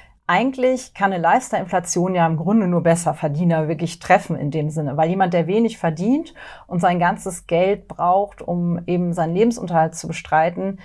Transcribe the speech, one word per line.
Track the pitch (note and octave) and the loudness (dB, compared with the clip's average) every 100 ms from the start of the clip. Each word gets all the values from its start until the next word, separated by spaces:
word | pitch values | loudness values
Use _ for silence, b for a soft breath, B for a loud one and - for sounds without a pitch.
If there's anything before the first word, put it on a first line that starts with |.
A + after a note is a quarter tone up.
| B B - | B B 0
eigentlich | F3+ B3+ C4 B3+ C4 - | 2 2 2 0 0 -4
kann | - G3 | -2 0
eine | F#3 | 2
Lifestyle-Inflation | E3 A3 C4 G3+ - F#3 F3 F#3 F3+ | 2 2 2 -4 0 -2 -2 -2 0
ja | F3+ E3 | 2 2
im | D#3+ | 2
Grunde | E3+ A3+ F#3 | 2 2 2
nur | F3 | 2
Besserverdiener | E3+ E3 D#3+ D3+ D#3 D3 F3 E3 D#3 | 2 2 0 -2 -4 0 2 2 0
wirklich | D#3+ E3+ - | -2 -4 -6
treffen | - F#3 - D#3+ | 2 2 2 -6
in | D3 | -4
dem | D#3 D3+ | -4 -4
Sinne. | D3+ D3 C#3+ | -4 -4 0
Weil | D#3+ | 0
jemand, | F#3+ F#3 | 2 2
der | F3 D#3+ | 0 0
wenig | G#3 A#3 A3+ | 2 0 0
verdient | E3+ D#3 G3+ C#4+ E4 - B B B | -4 -2 0 -2 -2 -14 B B B
und | F3+ | 0
sein | F#3 F3 | 2 2
ganzes | E3+ G#3+ F#3+ F3+ - | 0 0 -6 -10 -2
Geld | E3+ F#3 G3+ - | 2 2 0 -6
braucht, | - F3 F#3 G3+ - | -4 2 2 0 -6
um | F3 F3 F3 E3+ E3+ | -6 -2 -2 -2 -2
eben | F3+ F3 | -2 0
seinen | E3+ D#3+ | -2 -2
Lebensunterhalt | F3 A#3 A#3 F3 E3+ D#3+ | 2 2 0 -2 0 0
zu | - D#3+ | -2 -10
bestreiten, | D#3+ - D#3 E3 F3 F#3+ G3 | -10 -2 0 0 -2 -6 -8